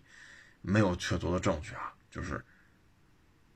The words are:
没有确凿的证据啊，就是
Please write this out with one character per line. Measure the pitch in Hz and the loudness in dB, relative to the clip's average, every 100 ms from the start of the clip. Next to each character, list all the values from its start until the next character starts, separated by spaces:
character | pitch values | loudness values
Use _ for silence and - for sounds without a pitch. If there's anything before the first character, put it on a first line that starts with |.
| - - - - - - | -12 -20 -20 -20 -20 -10
没 | - 104 | 2 4
有 | 98 87 | 4 2
确 | - 87 | -2 -2
凿 | 82 | 0
的 | 90 | 0
证 | 98 80 | 2 0
据 | - | -2
啊， | - - - _ | -10 -10 -12 _
就 | - | -10
是 | - 71 - - - _ _ _ _ _ _ _ _ | -6 -8 -10 -20 -20 _ _ _ _ _ _ _ _